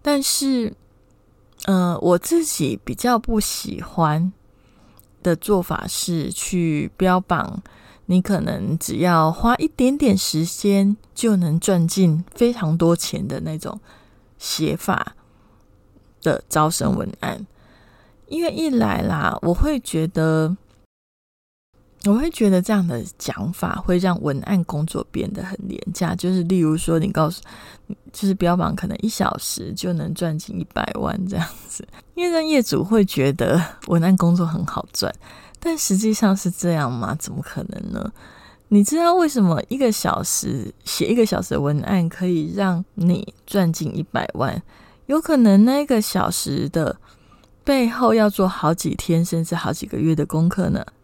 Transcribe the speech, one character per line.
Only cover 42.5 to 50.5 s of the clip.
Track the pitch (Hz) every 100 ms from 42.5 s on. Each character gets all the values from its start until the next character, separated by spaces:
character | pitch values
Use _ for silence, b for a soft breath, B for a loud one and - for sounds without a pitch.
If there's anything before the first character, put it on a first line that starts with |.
让 | 180 196 175 185
你 | - 170 175 - - -
赚 | 208 175
进 | 160 156 -
一 |
百 | 160 - -
万？ | - 135 - - b b b -
有 | 294
可 | 320 302
能 | 226 196
那 | 226 277 294
个 | 233
小 | 214 185 -
时 | - - 139 131
的 | 165 156 - b b b b b _
背 | - 269 233
后 | 233 247
要 | 226 214
做 | 202 185
好 | - 151
几 | 170 160 -
天 | - 165
甚 | 170 165
至 | 165
好 | 170 -
几 | - -
个 | -
月 | 160 160
的 | -
功 | 156
课 | 165